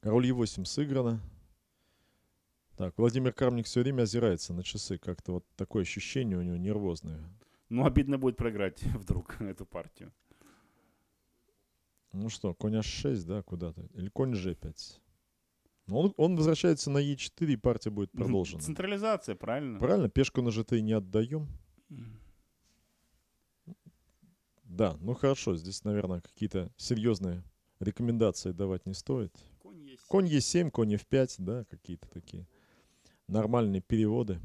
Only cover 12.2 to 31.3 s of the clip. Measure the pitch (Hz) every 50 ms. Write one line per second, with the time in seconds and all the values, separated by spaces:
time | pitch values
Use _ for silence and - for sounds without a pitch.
12.2 | 101 110 - - - 101 85 _ - 107 107 110 107 - - - - 143 135 107
13.2 | 87 82 95 104 95 - 90 85 87 85 82 - 82 85 - - 90 101 - -
14.2 | 135 131 120 101 90 92 85 - - 80 78 - - - - - _ _ _ _
15.2 | _ _ _ _ _ _ _ _ _ _ _ _ _ - 95 123 160 202 - -
16.2 | 151 170 185 165 156 160 165 - - 175 160 143 - 143 139 143 143 143 143 131
17.2 | - - _ - 170 156 139 107 - 123 120 113 - 110 104 101 101 92 _ -
18.2 | 95 98 120 98 90 78 80 82 78 78 78 - 180 190 202 196 202 220 214 190
19.2 | - - 104 - - - 117 139 151 135 113 98 110 131 185 202 160 104 - 135
20.2 | 135 - - - 123 120 107 110 110 - - 117 107 107 113 107 98 92 95 107
21.2 | 110 120 143 156 151 143 - - - _ _ _ _ _ 147 131 117 113 107 110
22.2 | - - - _ _ _ _ _ _ _ _ _ _ _ _ _ _ _ _ _
23.2 | _ _ _ _ _ _ _ _ _ 165 175 _ _ - _ _ _ _ _ _
24.2 | _ _ _ _ _ _ _ _ _ - 87 87 110 95 78 71 80 101 120 -
25.2 | - 139 135 - - 120 92 82 80 92 98 - _ 104 104 104 98 92 92 87
26.2 | - - _ - 107 101 - 98 90 87 _ _ - - 123 110 107 120 110 90
27.2 | 98 92 87 90 87 - _ _ _ _ _ _ 95 98 101 - 120 117 117 117
28.2 | 113 104 90 - - 98 87 85 98 95 92 90 - 92 95 - - - 135 127
29.2 | 110 85 _ - - - - _ _ - - 165 147 139 131 123 - - - 196
30.2 | 190 175 151 143 120 - - 170 175 156 - - 113 107 104 104 - _ - 135
31.2 | 131 123